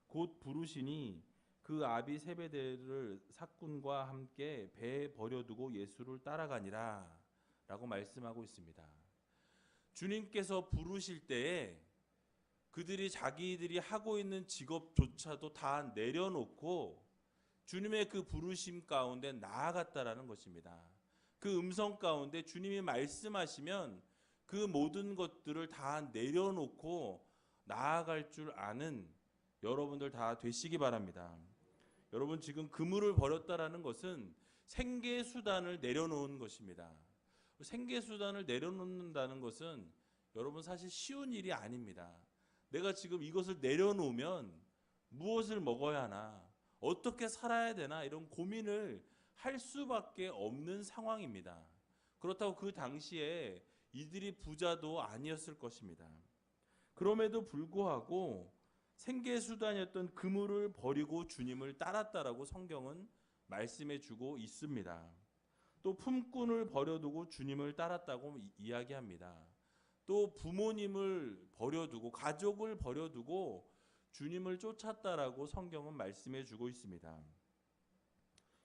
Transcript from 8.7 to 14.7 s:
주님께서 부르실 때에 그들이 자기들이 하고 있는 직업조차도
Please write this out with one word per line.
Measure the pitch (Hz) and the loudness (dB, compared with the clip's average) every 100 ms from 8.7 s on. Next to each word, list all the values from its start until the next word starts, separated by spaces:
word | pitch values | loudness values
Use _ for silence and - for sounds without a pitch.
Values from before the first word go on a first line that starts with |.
| 80 78 76 82 _ _ _ _ _ _ _ _ - | -18 -20 -20 -20 _ _ _ _ _ _ _ _ -4
주님께서 | 185 214 202 214 190 190 185 | 0 0 2 0 2 2 2
부르실 | - 165 196 190 165 - | 0 2 -2 -2 -6 0
때에 | 123 147 180 104 80 - _ _ _ _ _ _ _ _ | 2 4 2 0 -6 -18 _ _ _ _ _ _ _ _
그들이 | 160 170 190 196 | -6 -2 0 0
자기들이 | - 135 147 185 175 170 175 | 2 0 2 -2 0 0 0
하고 | - 214 214 208 | 0 -2 0 0
있는 | 196 190 185 | 0 -2 -4
직업조차도 | - 131 | -6 -2